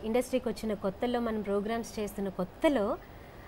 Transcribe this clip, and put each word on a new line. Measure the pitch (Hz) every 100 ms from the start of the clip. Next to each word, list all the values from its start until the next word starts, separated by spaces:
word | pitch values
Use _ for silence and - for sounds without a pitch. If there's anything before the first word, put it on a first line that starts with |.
ఇండస్ట్రీకి | 220 240 247 254 226
వచ్చిన | 208 220
కొత్తల్లో, | 202 196 190 247 240
మనం | 233 220
ప్రోగ్రామ్స్ | 208 202 202 233 220 -
చేస్తున్న | 202 208 196
కొత్తలో, | 190 180 - 320 262 202 349 - - - -